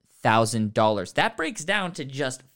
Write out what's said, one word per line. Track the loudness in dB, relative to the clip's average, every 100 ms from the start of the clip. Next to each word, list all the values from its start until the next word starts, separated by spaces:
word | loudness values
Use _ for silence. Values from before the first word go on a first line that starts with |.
| _ _
thousand | 2 4 4 0 0
dollars. | 2 2 2 -2
That | -2 -2 -2
breaks | -6 -6 -4
down | -2 -4
to | -8 -10
just | -6 -6 -6 _